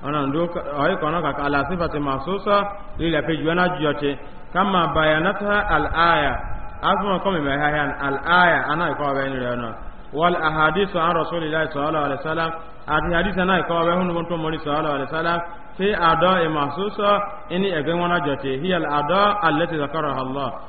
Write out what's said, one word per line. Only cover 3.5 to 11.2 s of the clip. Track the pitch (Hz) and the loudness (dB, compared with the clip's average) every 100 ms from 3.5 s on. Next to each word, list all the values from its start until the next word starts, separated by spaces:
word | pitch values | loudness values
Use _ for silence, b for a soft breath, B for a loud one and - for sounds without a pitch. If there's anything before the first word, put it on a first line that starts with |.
| 175 180 151 | 4 2 2
jote. | 151 143 143 135 B B - | 0 0 -2 -4 B B -4
Kama | 175 196 185 165 | 0 2 2 2
bayanatha | 160 156 156 175 208 208 208 202 | 2 4 4 2 0 0 0 2
al-aya. | 160 151 160 170 160 143 113 - - - - | 2 2 2 4 4 2 0 -4 -6 -6 -4
Asma | 160 190 202 180 | 0 2 2 0
kome | 196 180 | 2 0
me | 143 139 | 0 2
ha | 147 | 2
han | 151 143 135 | 2 0 -2
al-aya | 139 139 151 175 180 151 131 | -2 -2 2 6 6 4 2
ana | 151 170 139 | 0 0 0
ko | 143 | -2
be | 135 135 | 0 -2
ni | 131 | -2
reno. | 123 120 117 107 - - - | -2 -2 -4 -8 -12 -12 -10
Wal | - 175 175 | 0 2 2
ahadithu | 160 156 156 165 196 175 | 0 2 2 2 0 2
an | 165 | 2
Rasulillahi | 170 | 2